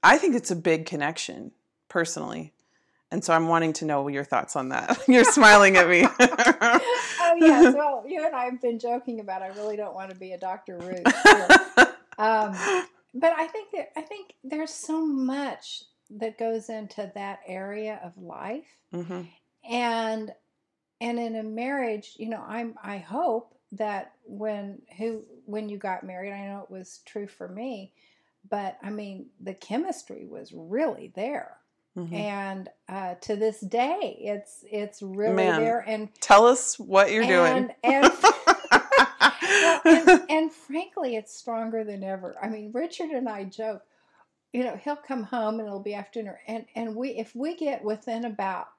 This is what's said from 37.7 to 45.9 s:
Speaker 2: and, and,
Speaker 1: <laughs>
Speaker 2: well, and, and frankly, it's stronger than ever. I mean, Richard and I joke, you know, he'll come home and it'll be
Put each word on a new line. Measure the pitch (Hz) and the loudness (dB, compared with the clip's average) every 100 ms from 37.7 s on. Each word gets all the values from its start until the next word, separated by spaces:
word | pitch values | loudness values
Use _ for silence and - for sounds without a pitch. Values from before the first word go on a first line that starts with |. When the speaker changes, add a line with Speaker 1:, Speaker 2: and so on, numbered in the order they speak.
| - | -4
Speaker 2:
and, | 240 269 269 | 0 6 4
and, | - | 6
Speaker 1:
<laughs> | 427 415 - 381 - | 4 4 2 0 4
Speaker 2:
well, | 269 - 539 - - 269 - - 403 359 330 320 | 2 4 4 4 4 2 2 0 4 4 4 8
and, | 330 330 349 349 | 8 10 6 6
and | 302 320 | -2 -2
frankly, | - _ 294 370 - 285 226 | -6 _ -8 -8 -6 -6 -6
it's | 214 - | -10 -16
stronger | - 226 226 226 | -10 -8 -6 -6
than | 214 202 | -8 -8
ever. | 190 190 185 - | -8 -8 -10 -10
I | 214 | -10
mean, | 214 214 | -10 -10
Richard | 240 339 - 330 | -8 -8 -8 -8
and | 285 240 | -6 -6
I | 208 196 | -8 -12
joke, | 190 220 202 _ _ _ _ _ _ _ | -10 -8 -8 _ _ _ _ _ _ _
you | 247 | -6
know, | 254 190 | -6 -6
he'll | 294 294 | -10 -10
come | - 262 | -8 -10
home | 208 247 214 220 | -6 -4 -4 -4
and | 214 | -8
it'll | 202 | -10
be | 202 | -10